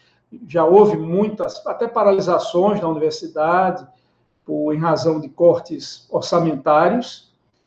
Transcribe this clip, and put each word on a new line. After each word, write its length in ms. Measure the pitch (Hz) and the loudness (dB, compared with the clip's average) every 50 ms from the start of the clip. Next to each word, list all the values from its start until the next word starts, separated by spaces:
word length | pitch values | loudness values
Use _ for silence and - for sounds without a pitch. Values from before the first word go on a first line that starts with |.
| _ _ _ _ _ _ - - 233 151 | _ _ _ _ _ _ -20 -20 -16 -6
já 160 | 143 170 160 | -2 0 2
houve 320 | 160 185 208 208 - 170 | 6 6 8 6 6 4
muitas, 680 | 156 160 165 175 196 214 220 - - 170 - - - - | 0 -4 -2 -2 -2 -2 -2 -4 -6 -8 -8 -8 -10 -10
até 200 | 202 - - 233 | -10 -6 -4 -6
paralisações 960 | 226 - 233 202 202 190 190 151 175 170 156 - - - 175 190 208 202 - | -4 -2 2 2 4 2 2 2 0 0 -2 -2 -2 0 0 2 2 0 0
na 80 | 175 165 | -2 -4
universidade, 1000 | 156 151 156 151 - - 165 156 - 151 156 165 - 190 180 185 170 - - - _ _ _ _ _ _ _ _ _ _ _ | -4 -2 -2 -4 -4 -6 -10 -10 -6 -4 -2 0 2 2 0 0 -2 -6 -10 -16 _ _ _ _ _ _ _ _ _ _ _
por, 300 | 151 151 151 151 151 151 | -8 -6 -4 -2 -2 -2
em 40 | 156 | -2
razão 420 | 165 175 202 - - 165 156 156 | -2 -2 -2 0 0 -2 -2 -2
de 80 | 143 135 | -6 -10
cortes 800 | - - 170 170 165 170 - - 156 135 - - - - _ _ | -2 2 4 4 4 4 -2 -8 -12 -14 -12 -16 -18 -20 _ _
orçamentários, 1200 | - - - - 180 170 165 160 147 135 - 156 151 156 170 190 233 247 - - - - - _ _ _ _ _ _ _ _ | -6 -6 -4 -2 0 0 0 0 -2 -2 0 2 4 4 4 2 0 -2 -4 -6 -12 -20 -20 _ _ _ _ _ _ _ _